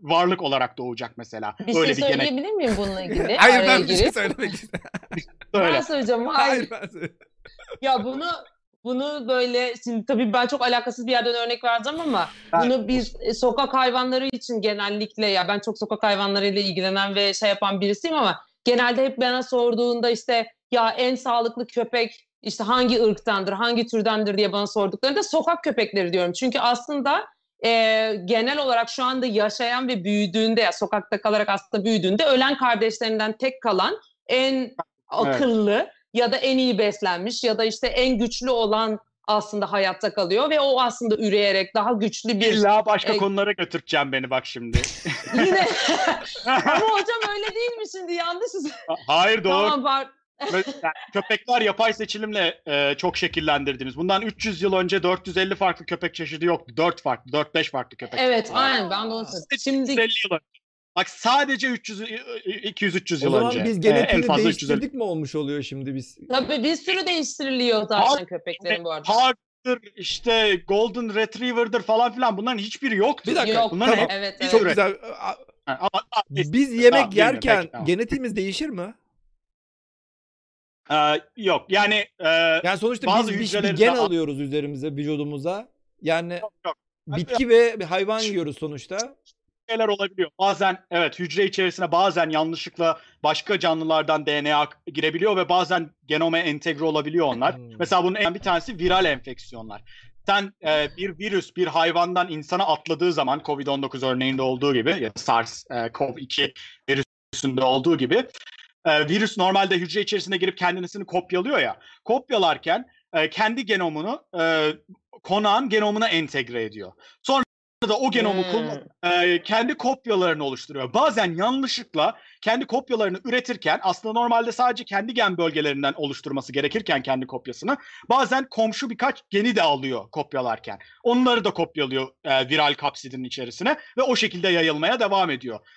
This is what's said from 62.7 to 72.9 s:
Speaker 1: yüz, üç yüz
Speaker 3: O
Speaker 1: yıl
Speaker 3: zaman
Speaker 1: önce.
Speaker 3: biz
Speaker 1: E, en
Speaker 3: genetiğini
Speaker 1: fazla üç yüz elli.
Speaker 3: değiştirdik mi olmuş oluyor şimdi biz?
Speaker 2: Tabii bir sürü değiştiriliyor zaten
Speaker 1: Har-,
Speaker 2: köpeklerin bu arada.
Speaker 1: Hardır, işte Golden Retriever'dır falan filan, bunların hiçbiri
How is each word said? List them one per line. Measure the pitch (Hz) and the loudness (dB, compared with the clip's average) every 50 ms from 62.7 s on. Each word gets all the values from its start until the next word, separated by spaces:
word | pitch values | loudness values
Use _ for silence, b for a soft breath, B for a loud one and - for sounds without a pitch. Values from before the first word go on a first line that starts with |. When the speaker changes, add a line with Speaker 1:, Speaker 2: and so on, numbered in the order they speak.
| 175 - 208 | -4 -2 -2
Speaker 1:
yüz, | 190 165 | 0 0
üç | 185 190 - | -2 -2 -2
yüz | 175 139 131 | -2 0 2
Speaker 3:
O | |
Speaker 1:
yıl | - 208 | 2 4
Speaker 3:
zaman | 214 233 240 - | 4 4 2 0
Speaker 1:
önce. | - 190 | 0 0
Speaker 3:
biz | 226 | 0
Speaker 1:
E, | 220 | 0
en | 175 | 4
Speaker 3:
genetiğini | 160 214 202 - - - 190 175 - | 4 6 6 6 4 4 2 2 4
Speaker 1:
fazla | - 147 135 - 165 | 4 4 4 4 2
üç | 147 - | 2 0
yüz | 147 139 | -2 -2
elli. | - 220 | -2 0
Speaker 3:
değiştirdik | 277 - - | -2 -4 -4
mi | 247 220 | -4 -4
olmuş | 196 170 156 151 135 - | -2 -2 -4 -4 -4 -4
oluyor | 151 147 139 147 147 131 | -6 -4 -4 -4 -6 -6
şimdi | - 135 135 135 139 131 | -8 -10 -10 -8 -8 -8
biz? | 135 123 - - - - - | -8 -10 -12 -18 -16 -8 -4
Speaker 2:
Tabii | 254 262 247 - 302 254 220 | -2 -2 0 -2 -2 -2 0
bir | 302 330 | 0 -2
sürü | - - 370 370 381 - | -2 -2 -4 -2 -2 -2
değiştiriliyor | 370 349 320 277 - - - 285 269 262 247 247 240 220 214 208 | -2 -2 -2 -4 -4 -6 -6 -4 -2 -2 0 2 2 2 2 2
zaten | - 214 202 208 254 285 285 180 | 0 2 2 4 4 4 2 -2
Speaker 1:
Har-, | |
Speaker 2:
köpeklerin | - 180 165 - 175 165 - 196 175 - 170 170 | -6 -10 -10 -8 -8 -10 -6 -4 -4 -2 -2 -2
bu | 165 | -6
arada. | 156 151 147 180 | -6 -4 0 2
Speaker 1:
Hardır, | 214 233 262 262 247 _ _ _ _ _ - 254 247 233 - 208 - | 4 4 4 4 2 _ _ _ _ _ -4 -4 -4 -4 -4 -14 -16
işte | 208 180 - - - - 240 226 226 214 208 190 175 - | -10 -8 -8 -6 -4 0 2 4 4 4 4 2 0 0
Golden | - 196 208 226 226 185 247 233 220 196 | 0 2 2 2 2 0 -4 -4 -2 0
Retriever'dır | 220 220 220 - 202 247 247 240 233 233 220 226 233 | 0 -2 -2 -2 -4 -4 -2 0 0 0 0 0 -2
falan | - - 220 226 240 240 220 | 0 2 2 4 2 2 0
filan, | 247 254 233 202 | 0 0 0 0
bunların | 190 220 254 254 | 0 -2 -4 -4
hiçbiri | 202 202 220 - - 277 262 | -4 -6 -8 -8 -6 -4 -2